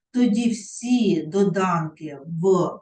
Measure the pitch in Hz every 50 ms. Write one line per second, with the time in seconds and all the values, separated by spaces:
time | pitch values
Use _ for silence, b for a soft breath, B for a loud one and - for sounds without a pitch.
0 | _ _ _ 247 247 233 208 226 240 233 214 - - - - - - 240 247 240
1 | 214 190 170 160 151 156 170 196 202 196 165 196 190 185 175 165 160 156 - -
2 | 160 147 143 - - 165 165 160 170 190 190 180 - - - -